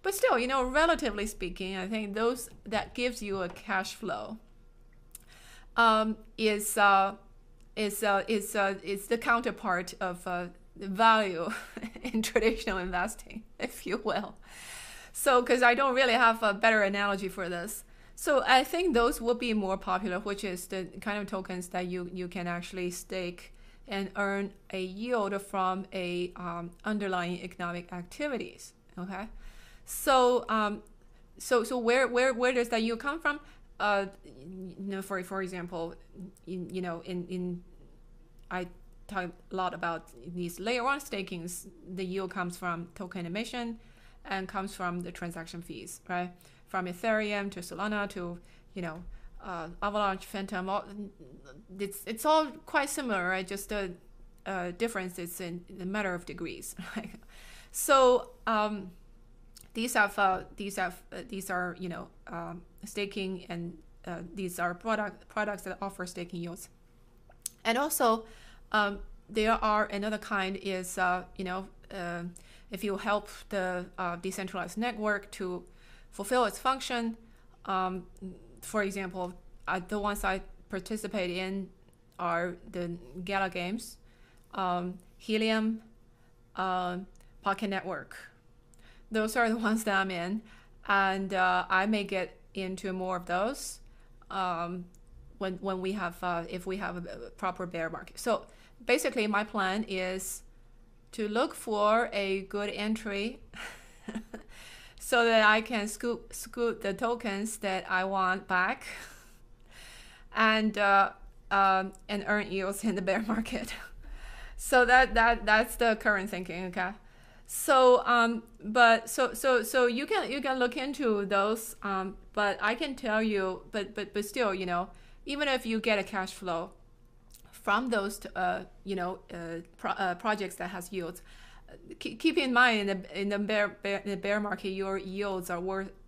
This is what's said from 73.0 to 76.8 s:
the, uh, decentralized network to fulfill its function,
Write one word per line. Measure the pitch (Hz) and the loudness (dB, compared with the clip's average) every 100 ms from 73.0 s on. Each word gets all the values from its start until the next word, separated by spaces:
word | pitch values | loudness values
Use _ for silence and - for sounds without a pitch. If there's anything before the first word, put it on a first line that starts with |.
| 208 208 202 - - | 0 0 -2 -16 -6
the, | 202 185 180 180 - | -2 -2 -4 -6 -6
uh, | 180 170 | -6 -4
decentralized | 185 185 185 185 175 214 | -6 -6 -6 -6 -6 -4
network | 240 214 214 202 202 | -4 -2 0 -2 -4
to | - 185 180 - - - - - | -8 -6 -6 -10 -20 -20 -20 -18
fulfill | - 202 254 220 | -10 0 2 2
its | 202 | 2
function, | 254 262 | 0 0